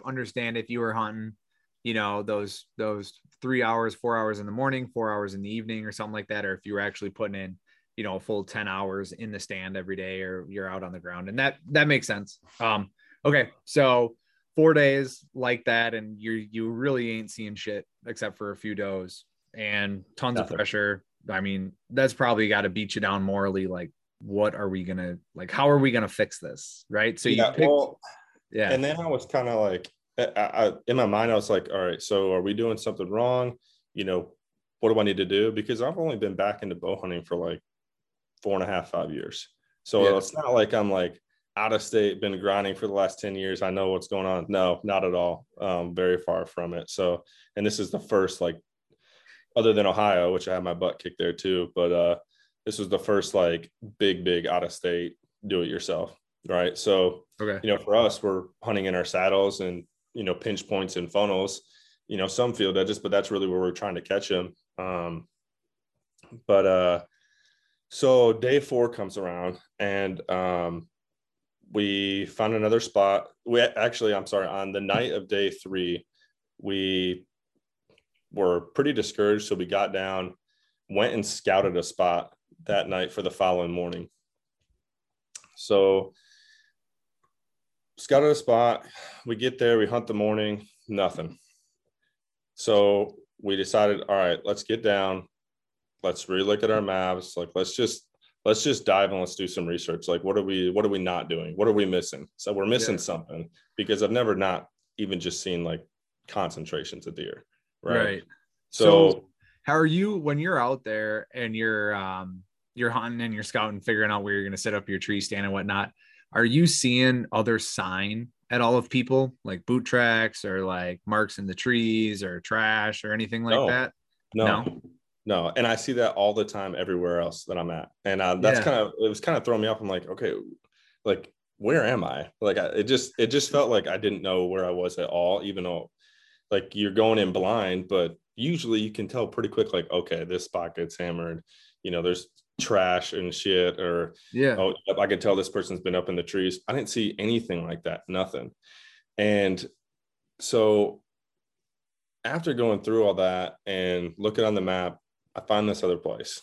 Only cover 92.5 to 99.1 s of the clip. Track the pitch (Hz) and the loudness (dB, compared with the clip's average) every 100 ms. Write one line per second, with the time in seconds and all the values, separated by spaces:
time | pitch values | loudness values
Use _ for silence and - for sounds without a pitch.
92.5 | - - 104 101 101 104 - _ _ 101 | -6 4 6 6 6 2 -6 _ _ -4
93.5 | 98 95 113 104 101 - 98 90 85 - | -2 2 4 4 2 0 2 2 0 -2
94.5 | 101 - 110 110 101 95 95 - _ _ | -4 -2 0 2 2 2 -2 -8 _ _
95.5 | _ _ _ _ _ 92 87 - 92 98 | _ _ _ _ _ -4 -4 -2 0 2
96.5 | 104 110 107 101 95 92 90 90 - 85 | 2 2 2 0 0 0 -2 -6 -8 -4
97.5 | 92 92 - 117 - _ _ _ _ 107 | -2 -2 0 -2 -2 _ _ _ _ 2
98.5 | 110 147 135 - 95 101 | 2 2 0 4 4 4